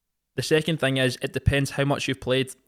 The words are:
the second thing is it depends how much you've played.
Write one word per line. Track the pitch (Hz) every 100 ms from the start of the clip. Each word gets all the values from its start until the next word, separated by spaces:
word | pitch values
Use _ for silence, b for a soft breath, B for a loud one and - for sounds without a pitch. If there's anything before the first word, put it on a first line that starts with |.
| _ _ _ -
the |
second | - 156 165 156
thing | 135 131
is | 127 123
it | 135
depends | - - 139 135
how | -
much | 139 139 -
you've | 127
played. | 123 131 131 -